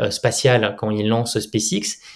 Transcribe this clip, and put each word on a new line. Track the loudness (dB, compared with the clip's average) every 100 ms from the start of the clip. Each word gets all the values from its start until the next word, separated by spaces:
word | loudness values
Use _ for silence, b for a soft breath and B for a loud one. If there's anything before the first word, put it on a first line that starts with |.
euh, | -4
spatiale | 0 -2 2 4 4 2 -2
quand | -2
il | 0 2
lance | 0 0 -4
SpaceX, | -2 -2 -2 -4 -4 -8 B